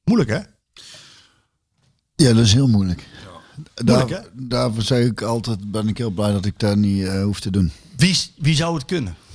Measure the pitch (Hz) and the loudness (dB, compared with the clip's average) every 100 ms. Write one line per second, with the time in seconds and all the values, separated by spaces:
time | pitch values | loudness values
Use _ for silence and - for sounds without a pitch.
0 | - 226 110 143 - _ _ - - - | 0 0 0 -2 -8 _ _ -20 -20 -20
1 | - - _ _ _ _ _ _ _ _ | -20 -20 _ _ _ _ _ _ _ _
2 | _ - 135 113 117 117 135 107 95 85 | _ 2 4 6 4 4 4 2 0 -4
3 | - - - - - - 156 - 120 226 | -10 -20 -20 -20 -20 -20 -20 -4 2 2
4 | 123 - - 127 127 120 123 110 104 123 | 2 -4 -10 -14 -6 -2 -2 -2 0 2
5 | 120 107 107 117 110 104 104 107 107 101 | 0 0 -4 -4 -4 -8 -6 -4 -4 -4
6 | 117 90 104 101 98 - 107 104 101 98 | -4 -2 -2 0 -2 -2 0 2 2 0
7 | 92 98 101 98 98 95 85 - - 120 | -2 -2 -2 -4 -2 0 0 -2 -12 -2
8 | 175 180 - - 147 151 170 165 - 180 | 0 0 -4 -4 0 0 0 -4 -4 -6
9 | 101 80 - | -6 -10 -18